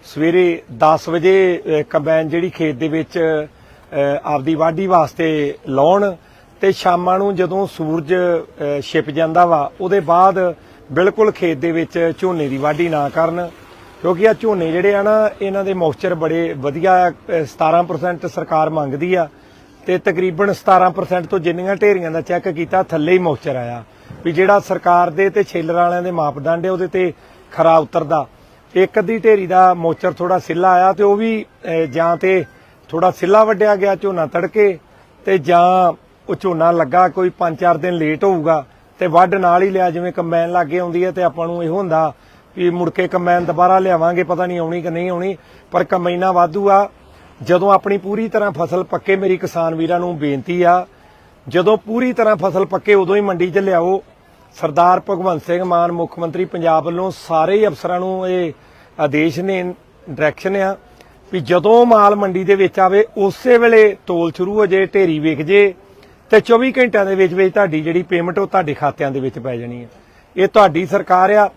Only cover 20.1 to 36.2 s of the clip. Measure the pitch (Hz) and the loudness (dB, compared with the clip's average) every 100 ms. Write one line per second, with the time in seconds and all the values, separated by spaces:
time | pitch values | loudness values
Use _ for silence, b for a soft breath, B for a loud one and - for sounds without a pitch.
20.1 | 165 185 165 202 185 - 185 185 175 185 | -2 -4 0 -2 0 2 4 4 0 -4
21.1 | 180 160 196 165 170 185 196 208 190 165 | -4 -2 -4 -2 -4 -4 0 2 2 -2
22.1 | 160 - 175 190 160 165 190 185 165 151 | -6 -4 -4 -4 -6 -2 -2 -2 -2 0
23.1 | 185 175 139 156 127 120 120 113 B B | 2 0 -4 -6 -6 -8 -12 -16 B B
24.1 | - 170 160 190 202 - 175 175 175 175 | -10 -6 0 2 2 0 -4 2 2 2
25.1 | 151 196 208 190 180 160 175 175 180 180 | 0 -2 0 -2 -4 -4 0 0 -2 -4
26.1 | 175 147 139 143 170 180 185 185 185 180 | -4 -4 -4 -4 -4 -2 -4 -4 -2 -4
27.1 | - b b b - 160 160 - 170 151 | -6 b b b 0 4 4 2 -4 -2
28.1 | 160 135 _ b b _ 180 190 - 180 | -4 -4 _ b b _ 0 0 0 -2
29.1 | 226 220 208 180 185 185 180 165 160 185 | 0 2 2 2 4 4 4 -2 -2 -4
30.1 | 156 175 185 - 165 185 180 185 190 202 | -4 -2 -2 -2 0 2 4 2 2 2
31.1 | 202 226 220 - _ - 165 160 135 165 | 2 0 -4 -8 _ -6 -2 -2 0 0
32.1 | 170 190 190 147 b b b _ 160 180 | 0 0 0 -2 b b b _ -2 0
33.1 | - 175 208 220 202 214 208 202 196 202 | 0 2 4 4 2 2 2 0 0 -4
34.1 | 180 156 170 180 214 208 170 _ b b | -4 -4 -2 -2 0 0 0 _ b b
35.1 | _ - 190 139 170 180 185 180 - _ | _ -2 -2 2 4 4 4 2 0 _
36.1 | _ | _